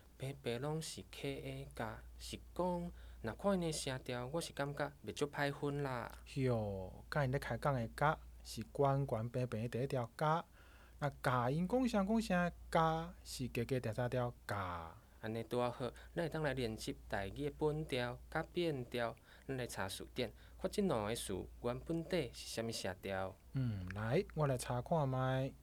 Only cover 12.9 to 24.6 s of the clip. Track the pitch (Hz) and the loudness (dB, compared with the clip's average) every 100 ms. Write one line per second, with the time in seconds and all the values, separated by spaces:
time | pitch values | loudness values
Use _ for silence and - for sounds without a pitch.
12.9 | 160 170 - - - 123 123 117 127 117 | 4 -2 -10 -10 -4 -2 -2 0 0 0
13.9 | 107 123 127 123 - - 101 90 87 82 | 0 2 2 0 -2 -4 -4 -2 -4 -8
14.9 | - - - 110 113 113 123 123 - 123 | -12 -20 -8 -4 -4 0 2 2 0 -6
15.9 | - - - 165 160 151 131 117 110 - | -6 -6 -2 -2 0 0 2 0 -2 -4
16.9 | 139 - 104 98 117 143 139 151 151 156 | -6 -2 -2 -2 -2 -4 0 2 2 0
17.9 | 127 123 123 - 156 160 - 170 139 120 | 0 0 -4 -4 -4 -2 0 0 0 -2
18.9 | 120 117 120 - - - 131 117 - 95 | 0 -2 -2 -14 -14 -6 -4 -4 -4 -4
19.9 | - 76 - 113 - - - 190 - 196 | -4 -6 -2 -2 -4 -18 -6 -2 2 4
20.9 | 120 104 117 - 92 98 - 120 127 - | 4 2 0 -2 -4 -4 -4 -2 -2 -2
21.9 | 165 165 185 120 - - - 113 113 101 | -2 0 0 0 -6 -6 -2 -2 -2 -4
22.9 | 92 95 95 95 95 - 135 123 101 90 | -4 -2 -2 -2 -6 -6 -2 0 0 -4
23.9 | 98 110 160 - 156 143 127 | -2 2 2 2 0 2 2